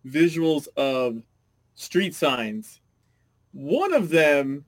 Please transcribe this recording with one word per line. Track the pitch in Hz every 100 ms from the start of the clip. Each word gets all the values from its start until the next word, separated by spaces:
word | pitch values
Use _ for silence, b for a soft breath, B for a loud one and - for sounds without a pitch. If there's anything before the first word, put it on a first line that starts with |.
| 131
visuals | 143 170 160 160 151 - -
of | 139 131 127 113 - _ _ _ _
street | - - 175 190
signs. | - 151 123 110 107 - - _ _ _ _ _ _ _
One | - 139 247 392
of | 311 170
them | 165 156 143 135 139